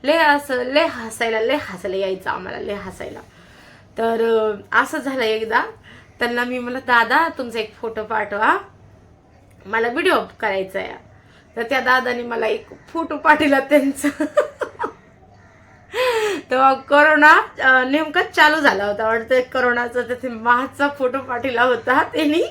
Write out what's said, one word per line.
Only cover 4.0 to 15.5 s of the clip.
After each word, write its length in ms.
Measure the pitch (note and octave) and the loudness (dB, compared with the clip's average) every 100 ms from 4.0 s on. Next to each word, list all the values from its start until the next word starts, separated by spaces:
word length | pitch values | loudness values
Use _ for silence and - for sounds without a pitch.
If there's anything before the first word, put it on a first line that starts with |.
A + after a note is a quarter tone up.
| A3+ A#3 | -2 0
अं, 600 | A3+ A3 G#3+ G3+ - A3 | 2 2 0 -4 -2 0
असं 160 | C4 D#4 | 0 -4
झालं 240 | C4+ C4 | -4 -2
एकदा. 400 | A3+ A3 A3 A3+ A4 - - - - _ | -2 -2 0 -2 -2 -12 -20 -20 -20 _
त्यांना 260 | A#3+ A#3+ | -4 -2
मी 140 | B3 B3+ | -4 -6
म्हणलं, 200 | A#3+ B3+ | -6 -8
"दादा 500 | C4 A#3+ A3 C#4+ E4 | 0 2 4 2 0
तुमचा 300 | - A#3+ A3 | -4 -8 -6
एक 160 | G#3+ | -8
फोटो 300 | - A3+ A3 | -8 -8 -8
पाठवा, 540 | G#3+ G#3+ G#3 G3+ A#3 F#4+ - - - - _ _ _ _ _ - F#3+ | -4 -4 -4 0 0 0 -4 -20 -20 -20 _ _ _ _ _ -20 -6
मला 220 | A3+ A#3 | -2 -2
व्हिडिओ 260 | C4 F4+ C4+ - - | 0 2 0 -2 -6
करायचा 380 | A3 F#3+ F#3+ G3 | -4 -4 -4 -8
आहे." 160 | - - - - _ - _ - | -8 -14 -20 -20 _ -20 _ -10
तर 60 | |
त्या 180 | A3+ C4+ | -4 -2
दादाने 420 | B3+ B3+ B3 A#3+ | 2 2 0 -6
मला 240 | A#3+ - A3 | -6 -2 -2
एक 200 | - - - - | -2 -8 -20 -10
फोटो 280 | E4 E4 D4+ | -8 -6 0
पाठवला 440 | D#4+ D4+ D4+ C4+ | 2 4 4 2
त्यांचा. 480 | C4+ D4 C4+ - D4 - | 4 2 2 -2 -4 -2
<laughs> 320 | D4+ - C#5+ - - - - - _ _ - - - | -2 0 -2 -6 -10 -8 -10 -10 _ _ -20 -20 -20